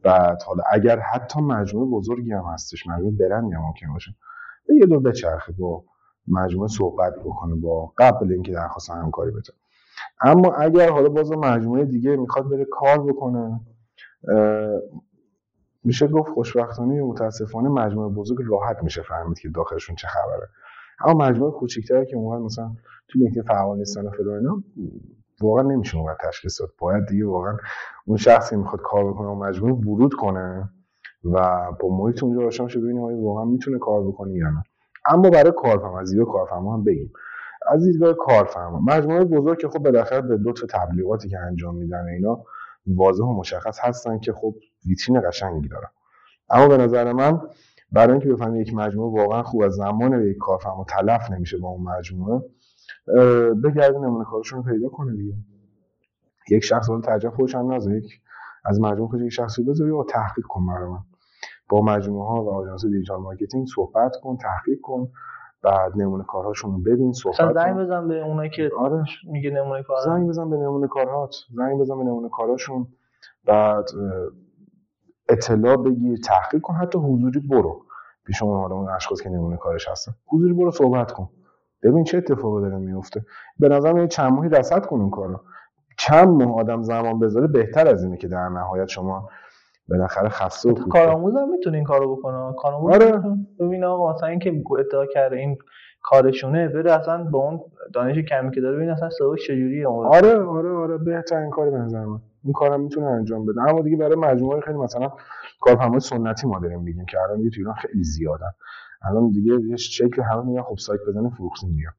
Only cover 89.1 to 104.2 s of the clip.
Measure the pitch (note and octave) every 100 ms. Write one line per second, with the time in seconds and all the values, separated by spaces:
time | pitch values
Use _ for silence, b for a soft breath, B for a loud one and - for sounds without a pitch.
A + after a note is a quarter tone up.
89.1 | F#2+ G2+ B B B B B - F2+ F#2
90.1 | G2 G#2+ - F#2+ - A#2+ A2 F2+ E3+ E3
91.1 | D#3+ F#3 B3+ C#4 F4+ F4+ D#3 C#3+ C#3 C3+
92.1 | C3+ C3 B2+ C3 C3 C#3+ C#3+ D#3+ G3 A3+
93.1 | G#3+ G3 G3+ G3+ - F3 F#3 F3+ F3+ E3+
94.1 | D#3 D#3+ F3 F#3 D#3+ - C#3 C#3 C#3 C#3
95.1 | C#3 C3+ B2+ C#3 C3+ _ b b b -
96.1 | C3+ C3 C3 C3+ D#3 E3 D3 E3+ D#3+ D#3
97.1 | E3+ E3 C#3+ C#3 D#3+ - _ - B2 B2+
98.1 | D3+ D#3 C#3 C3 C3 B2+ C#3+ E3 D#3+ E3
99.1 | - C#3 D#3 - C3+ C3 C#3+ C#3 A2+ A#2
100.1 | E3 G#3 A3+ F3+ D#3+ E3+ F3 E3 D#3+ E3
101.1 | E3+ E3+ D#3+ D3+ D3 D3 C3+ A#2 A2+ G#2+
102.1 | G#2+ _ _ C#3 C#3 C#3+ C#3+ C#3+ D3 C#3+
103.1 | A#2 G#2+ A2 G#2+ G#2+ C3+ D#3+ D3+ D#3 D3+
104.1 | D#3+